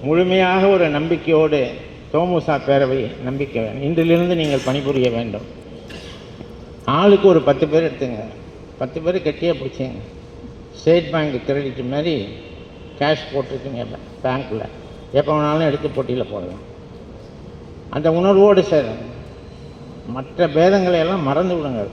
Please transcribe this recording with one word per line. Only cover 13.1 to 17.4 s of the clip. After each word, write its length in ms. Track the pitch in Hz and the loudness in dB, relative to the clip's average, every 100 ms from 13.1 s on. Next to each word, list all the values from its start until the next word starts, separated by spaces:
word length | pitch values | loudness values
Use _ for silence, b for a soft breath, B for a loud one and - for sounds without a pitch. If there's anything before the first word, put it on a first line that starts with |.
| 156 - | 0 -2
போட்டிருக்கீங்க 520 | 135 127 135 135 123 113 | -6 -4 -6 -8 -8 -8
பே-, 340 | 113 - - 127 | -10 -16 -6 -2
பேங்க்கில், 380 | 131 127 110 - - - - - | -2 -4 -6 -8 -12 -18 -18 -2
எப்போ 280 | 135 147 151 | 0 2 2
வேணாலும் 280 | 151 156 160 | 2 2 2
எடுத்து 220 | 143 147 | 0 -4
போட்டியில் 380 | 131 131 123 113 | -4 -2 -2 -4
போடலாம். 420 | 107 90 87 - - - - - - - - | -6 -8 -12 -16 -20 -20 -20 -18 -18 -18 -18